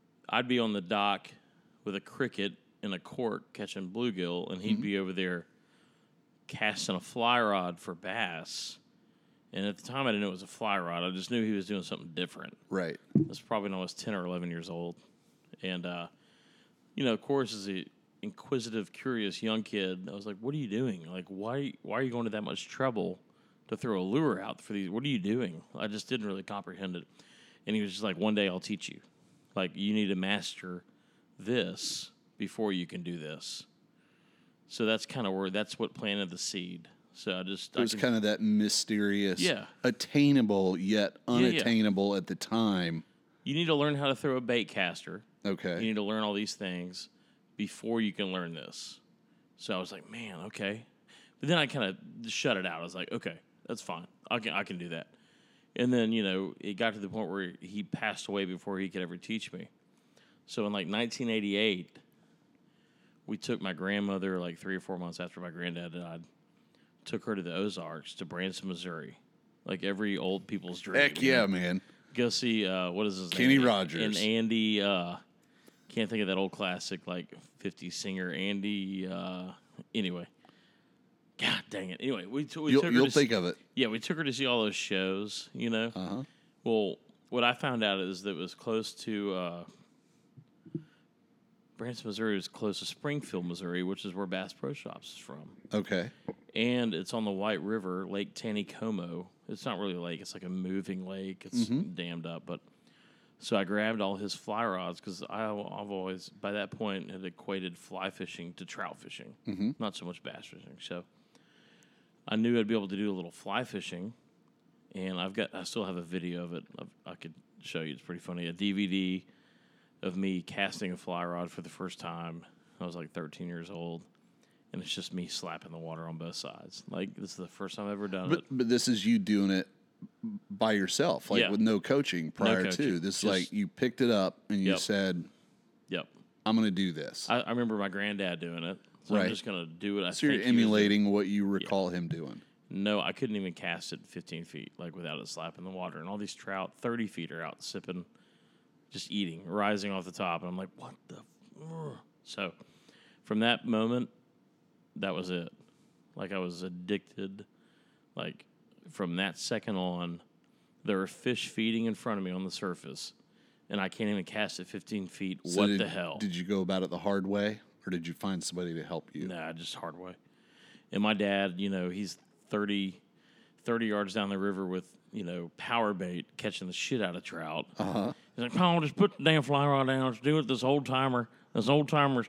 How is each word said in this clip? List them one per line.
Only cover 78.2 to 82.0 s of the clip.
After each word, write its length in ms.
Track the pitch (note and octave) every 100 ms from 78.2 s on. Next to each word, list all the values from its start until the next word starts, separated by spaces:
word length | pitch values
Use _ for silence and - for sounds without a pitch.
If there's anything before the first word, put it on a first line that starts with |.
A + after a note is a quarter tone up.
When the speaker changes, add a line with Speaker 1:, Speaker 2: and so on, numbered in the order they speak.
| F2+
Speaker 1:
Andy, 760 | D2+ G2 G2+ G2+ G2+ F#2+ F#2+ F#2
uh, 440 | F#2 F#2 F#2 F#2 - _ - - A2+
anyway. 300 | F#2+ F2 E2+ _ - - _ _ _ _ _ _ _ -
God 260 | - - -
dang 200 | G2+ F#2+
it. 60 | F2+